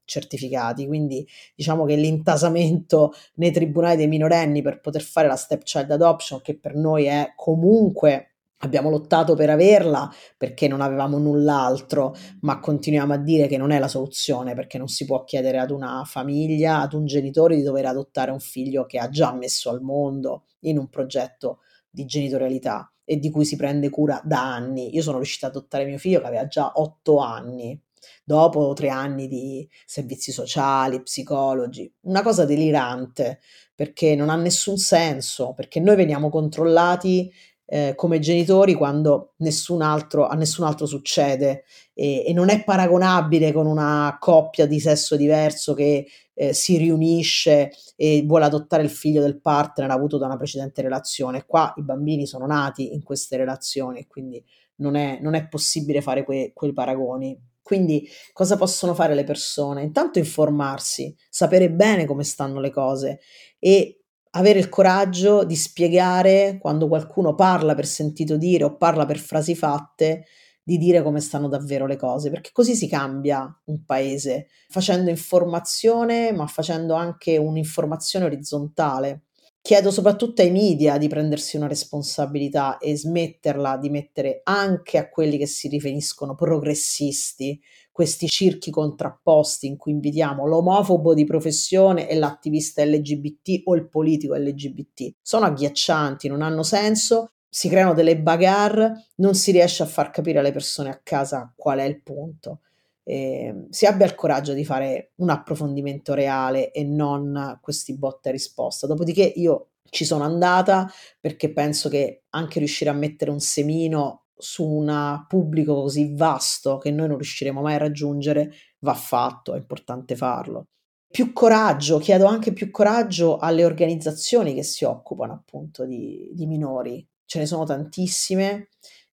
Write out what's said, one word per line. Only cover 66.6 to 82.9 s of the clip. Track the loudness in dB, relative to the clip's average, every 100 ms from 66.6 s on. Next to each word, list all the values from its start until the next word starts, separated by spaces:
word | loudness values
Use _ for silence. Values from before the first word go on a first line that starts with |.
quando | -2 0 2
qualcuno | 0 -2 0 0
parla | 4 4 4 2
per | 0 -2
sentito | -4 -6 -4 -2 0
dire | 2 2
o | 2 2
parla | 2 2 0
per | -4
frasi | -4 -4 -2 -2
fatte, | -2 -2 -6 -2 0 -2 -8 _ _ _ -2
di | 2
dire | 4 4
come | 4 -2
stanno | -4 -4 -4
davvero | -4 -4 -4 -4
le | -4
cose, | -4 -4 -4
perché | -8 -6
così | 2 2
si | 2 -2
cambia | -2 -4 -4 -2 -2 -4 -12
un | -10 -8 -4
paese, | -2 -2 -4 -4 -6 -8 _ _
facendo | -4 0 2 0
informazione, | -2 2 2 2 -4 -4 0 2 2 2 0 0
ma | -2 -4
facendo | -4 -4 -2 -2
anche | -2 -4 -6 0 0
un'informazione | 2 -2 -4 -4 -4 -4 -4 -2 -2
orizzontale. | -4 -6 -6 -6 -2 -2 -2 -4 -8 _ _ _ _
Chiedo | 2 4 4
soprattutto | 2 2 2 0 4
ai | 4
media | 4 2 4 2 2
di | 0
prendersi | 0 -2 -2 -4 -4
una | -4
responsabilità | -4 -8 -8 -8 -4 -4 -4 -2 -2 -2 -4
e | -4